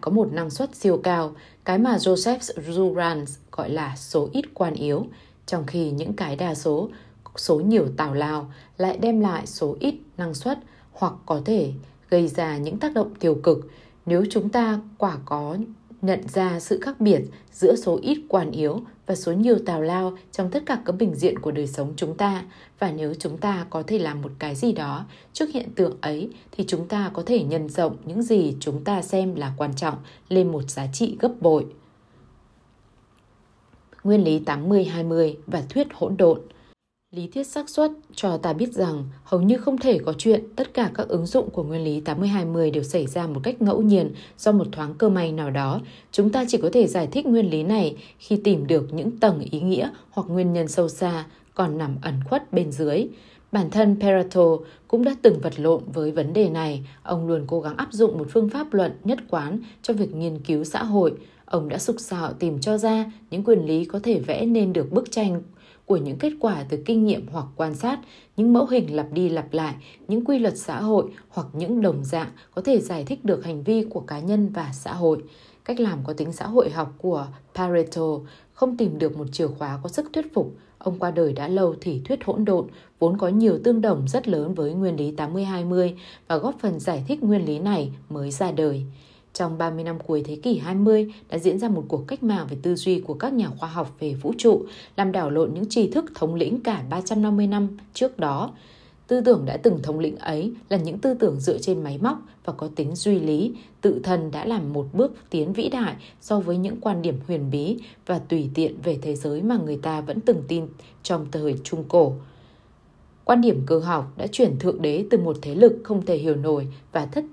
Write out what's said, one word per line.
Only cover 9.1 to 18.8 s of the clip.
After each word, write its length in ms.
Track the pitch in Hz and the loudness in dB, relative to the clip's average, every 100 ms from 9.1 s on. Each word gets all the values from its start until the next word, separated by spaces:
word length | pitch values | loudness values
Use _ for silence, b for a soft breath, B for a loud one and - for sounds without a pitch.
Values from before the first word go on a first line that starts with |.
| 220 | 4
lại 280 | 208 165 - | 2 0 -6
số 300 | - 147 143 | -4 -4 0
ít 160 | 277 294 - - | -2 -2 -8 -8
năng 160 | 170 | -6
suất 260 | 143 240 285 B B B | -4 -4 -4 B B B
hoặc 220 | - 180 - - | -4 -4 -4 -4
có 160 | 151 143 | -2 0
thể 260 | 220 139 135 B B _ | 0 0 -6 B B _
gây 180 | 175 170 | 2 4
ra 300 | - 160 147 | 0 -2 -4
những 200 | 147 202 | -4 -4
tác 160 | 302 | -2
động 220 | 269 202 - | 0 -2 0
tiêu 160 | 170 - | 0 4
cực. 260 | 254 - B B B B - | 4 2 B B B B 0
Nếu 200 | 175 202 | 2 2
chúng 200 | 214 202 | 0 0
ta 320 | 247 226 214 214 - | 0 0 -2 -6 -4
quả 200 | 196 147 135 | -2 -2 -6
có 320 | 147 147 180 226 - - - | -6 -4 -6 -8 -12 -20 -4
nhận 260 | 190 185 - | -2 0 -2
ra 320 | 190 185 170 | 0 0 -2
sự 200 | - 208 | -2 -2
khác 180 | 277 277 | -2 2
biệt 220 | 208 160 - B B | 4 4 2 B B
giữa 240 | - 185 233 | 4 4 6
số 240 | - 170 | 2 0
ít 160 | - 302 - | 0 -2 0
quan 240 | 196 156 | 0 0
yếu 300 | 156 151 196 | 0 -2 -2